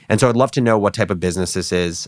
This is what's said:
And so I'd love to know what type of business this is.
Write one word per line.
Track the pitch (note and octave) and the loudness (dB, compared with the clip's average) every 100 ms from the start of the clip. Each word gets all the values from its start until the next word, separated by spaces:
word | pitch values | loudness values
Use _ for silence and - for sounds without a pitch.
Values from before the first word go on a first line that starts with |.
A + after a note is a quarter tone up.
| - | -2
And | G#2+ | 2
so | B2+ | 4
I'd | A#2 | 4
love | C3 | 2
to | - | 2
know | A#2+ A2 | 2 2
what | G2+ | 2
type | G#2 G2 | 0 -2
of | F#2 | -2
business | F2+ F2 F2+ | -2 -2 -4
this | F#2+ E2+ | -4 -2
is. | F2+ F2 E2 | -2 -2 -4